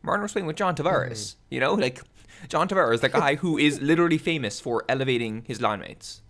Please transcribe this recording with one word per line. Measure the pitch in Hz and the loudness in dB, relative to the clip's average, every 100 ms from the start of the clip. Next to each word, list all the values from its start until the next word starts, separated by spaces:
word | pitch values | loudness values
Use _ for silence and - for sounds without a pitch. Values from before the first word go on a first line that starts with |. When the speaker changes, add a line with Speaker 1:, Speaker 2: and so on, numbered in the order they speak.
Speaker 1:
Marner | 165 196 | -2 -2
was | 208 | -2
playing | 220 170 | -4 -4
with | 160 | -2
John | 190 | -2
Tavares, | 156 151 170 123 | 0 0 0 -2
Speaker 2:
Mm-hmm. | 113 104 - _ | -8 -12 -14 _
Speaker 1:
you | 131 | -2
know? | 135 | 2
Like, | 202 127 127 - - - - - | 2 0 -4 -20 -20 -20 -20 -4
John | 156 175 | -2 0
Tavares, | 190 135 117 | 2 4 4
the | 175 | 2
guy | - 143 147 | 2 2 2
who | 180 151 | 0 4
is | 147 143 | 2 2
Speaker 2:
<laughs> | |
Speaker 1:
literally | 143 165 170 156 | 2 4 4 2
famous | 165 160 110 - | 0 -2 -4 -6
for | 127 117 - | -2 -2 0
elevating | 131 131 120 117 107 117 | 0 2 0 -2 -6 -8
his | 113 | -2
line | 113 104 | -2 -2
mates. | - - - - | -8 -16 -16 -18